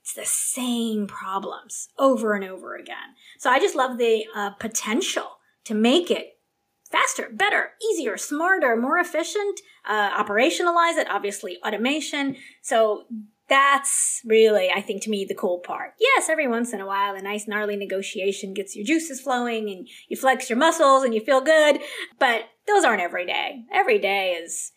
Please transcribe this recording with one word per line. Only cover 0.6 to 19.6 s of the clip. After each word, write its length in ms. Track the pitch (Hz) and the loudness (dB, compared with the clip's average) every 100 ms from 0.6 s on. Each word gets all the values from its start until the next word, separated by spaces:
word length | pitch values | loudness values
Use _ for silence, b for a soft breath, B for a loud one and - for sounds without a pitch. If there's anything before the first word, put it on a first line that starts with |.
| 247 240 226 214 202 | -2 -2 -2 -2 -4
problems 800 | - - 196 - - - - - - | -8 -6 -6 -6 -12 -14 -14 -14 0
over 360 | 269 240 220 | 0 2 -2
and 100 | 208 | -4
over 320 | 190 190 - - | -6 -12 -14 -16
again. 380 | - - - _ B B | -16 -16 -18 _ B B
So 100 | 269 | 2
I 80 | 254 | 4
just 160 | 359 | 2
love 220 | 330 254 240 | 2 -2 0
the, 280 | 233 220 214 214 | 2 2 0 -6
uh, 140 | 202 | -8
potential 880 | 196 226 - - 233 381 - - - _ _ | -6 -6 -6 -2 -2 -2 -4 -6 -16 _ _
to 80 | - | -6
make 360 | 214 226 269 - | 2 4 4 2
it 280 | 175 - _ _ _ _ _ _ | -2 -4 _ _ _ _ _ _
faster, 380 | - 523 - - | 0 0 -2 -8
better, 380 | 220 403 - - _ 453 | -2 0 0 -4 _ -4
easier, 280 | 349 254 196 | -2 -2 -6
smarter, 580 | - 294 339 381 277 226 | -6 -2 2 2 4 2
more 220 | 247 339 | 2 2
efficient, 600 | 349 302 330 415 403 381 b b - | 0 -2 -2 -4 -4 -6 b b -4
uh, 340 | 214 202 - | 0 0 0
operationalize 760 | 226 208 277 330 349 339 339 320 | 0 2 2 2 0 2 2 2
it, 100 | - | -2
obviously 460 | 202 202 202 190 180 214 | -2 -4 -8 -10 -8 -6
automation. 680 | 208 240 302 294 294 277 262 B B | -2 -2 -2 -4 -4 -4 -6 B B
So 440 | - 233 220 208 - 226 208 _ _ | 0 2 4 0 -8 -14 -14 _ _
that's 720 | 269 277 277 269 - - - 233 | 4 6 4 0 -2 -2 -4 2
really, 440 | 220 220 208 180 | 6 6 6 2
I 120 | 185 | 0
think, 200 | 202 202 | -2 -8
to 60 | 214 | -4
me, 140 | 208 196 | -4 -4
the 80 | |
cool 260 | 202 202 175 | -4 -2 -2
part. 340 | - 175 - _ | -6 -10 -10 _
Yes, 300 | 494 523 349 | 2 2 2
every 200 | 311 277 | 0 0
once 260 | 226 240 | 0 -2
in 60 | 202 | -6
a 40 | 196 | -4
while, 280 | 196 202 | -2 -2
a 80 | 196 | -4
nice 260 | 196 208 220 | -6 -8 -4
gnarly 280 | 208 208 208 | -4 -2 -4
negotiation 760 | 202 190 196 214 196 196 196 | -4 -6 -6 -4 -4 -4 -8
gets 240 | 196 196 - | -8 -10 -8
your 80 | |
juices 380 | 208 320 320 262 | 0 0 -2 -10
flowing 480 | 277 247 240 226 | -4 -2 -2 -4